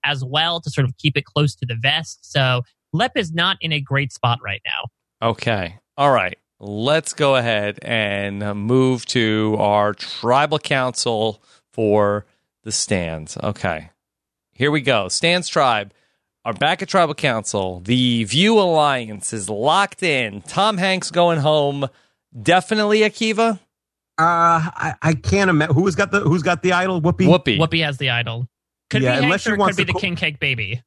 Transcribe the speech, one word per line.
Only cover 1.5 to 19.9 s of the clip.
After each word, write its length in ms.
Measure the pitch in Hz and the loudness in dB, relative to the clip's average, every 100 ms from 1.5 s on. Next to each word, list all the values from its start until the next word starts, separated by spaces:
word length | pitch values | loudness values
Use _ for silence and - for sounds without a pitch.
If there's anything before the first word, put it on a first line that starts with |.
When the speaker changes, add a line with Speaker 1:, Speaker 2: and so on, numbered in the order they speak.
| - | 0
Speaker 1:
to 100 | 123 | -8
the 100 | 117 | -4
vest. 540 | 131 156 160 - - | -2 -2 -6 -16 -4
So 340 | 143 131 123 123 _ _ | 0 2 0 -4 _ _
Lep 220 | 160 254 285 | -2 0 -2
is 160 | 175 | -4
not 240 | 165 175 196 | -2 -2 -2
in 100 | 160 | -4
a 80 | 151 | -4
great 320 | 139 139 139 | -2 -2 -2
spot 280 | - 120 120 | -2 -2 -2
right 180 | 104 98 - | -4 -8 -6
now. 640 | - - _ _ _ 113 | -8 -8 _ _ _ -2
Speaker 2:
Okay. 480 | 113 - 107 85 95 _ - | -2 -2 -2 -4 -12 _ 0
All 160 | 143 | 2
right. 260 | 123 92 - _ _ | 4 0 -6 _ _
Let's 500 | 101 104 120 156 151 | -10 -4 0 0 -2
go 240 | - 143 131 | 0 2 2
ahead 420 | 117 107 104 104 | 2 -2 -2 -6
and, 640 | - 113 104 101 101 101 | -4 -2 0 -2 -4 -4
uh, 100 | 104 | -6
move 500 | 101 104 131 131 127 - | -4 0 2 2 0 -2
to 480 | 127 110 107 107 107 | 0 0 0 0 0
our 380 | 104 104 104 101 | 2 2 2 -2
tribal 640 | - - 117 127 147 151 | -12 -6 0 2 2 -2
council 840 | - 139 127 - 123 110 110 107 _ _ _ | -2 -2 -2 -2 -2 0 -2 -4 _ _ _
for 540 | - 110 104 101 101 - _ _ _ | -2 2 4 2 0 -6 _ _ _
the 80 | 110 | -8
Stans. 640 | - - 98 82 80 78 - | -6 -2 -2 -2 -6 -10 -6
Okay. 540 | - 104 98 80 80 _ _ _ _ _ _ | -6 -4 -4 -4 -10 _ _ _ _ _ _
Here 160 | - 139 | -2 0
we 120 | 151 | 0
go. 260 | 131 113 95 | 2 0 0
Stans 400 | - 165 180 - | -2 0 0 0
tribe 420 | 165 135 110 101 _ _ _ _ _ 117 | 2 2 0 -4 _ _ _ _ _ -8
are 80 | |
back 300 | 104 143 180 | -2 0 0
at 40 | 185 | 0
tribal 280 | 190 165 151 | 0 0 0
council. 640 | 143 113 101 104 92 90 | -2 -2 -2 -4 -4 -6
The 420 | 92 127 123 117 107 | 0 2 2 0 0
View 340 | 135 202 226 | 2 4 4
Alliance 760 | 185 160 147 131 110 104 - | 4 4 2 0 -4 -10 -8
is 160 | 113 95 | -8 -6
locked 540 | 104 131 180 196 | -2 2 2 0